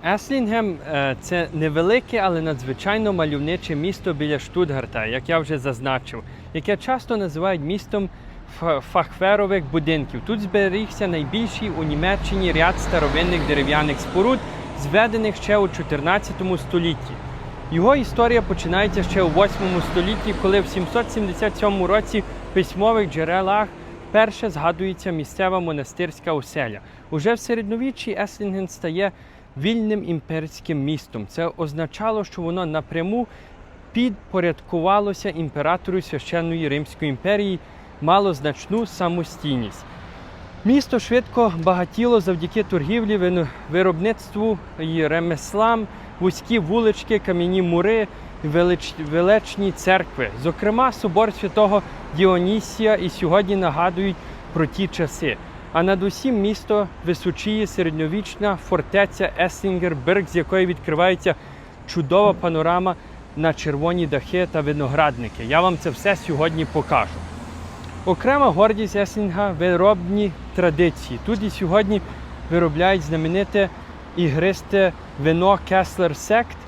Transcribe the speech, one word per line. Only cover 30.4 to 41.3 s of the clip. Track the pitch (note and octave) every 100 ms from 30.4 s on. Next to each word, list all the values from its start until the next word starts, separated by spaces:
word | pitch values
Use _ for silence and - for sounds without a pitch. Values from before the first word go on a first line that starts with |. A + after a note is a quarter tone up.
| D#3 - - D3+
містом. | C#3 D#3 - A2+ G2+
Це | - E3 -
означало, | D#3 D3 D#3+ - A3 A3
що | G3 -
воно | E3+ F3+ E3+
напряму | D#3 D3+ E3 F3 A#3 A#3+ - - - - - -
підпорядкувалося | A3+ B3 G3 - F#3+ E3+ D3+ - F3 E3+ G3+ G3+ F#3+ G3+
імператору | D#3+ D#3+ D3 D3 F3+ - F#3
Священної | - C#3+ - E3+ E3 E3 D#3
Римської | C#3+ D3+ - D3+
імперії, | C3 F#3 G3+ G3+ F3+ - - - -
мало | D3 F#3+ G3+
значну | D3 D3 C#3 - G#3+ A#3
самостійність. | - F3+ F3 D#3+ - D3+ C3 G#2+ - - - - - - - - - G3+
Місто | C#4 - A#3+
швидко | - A#3+ -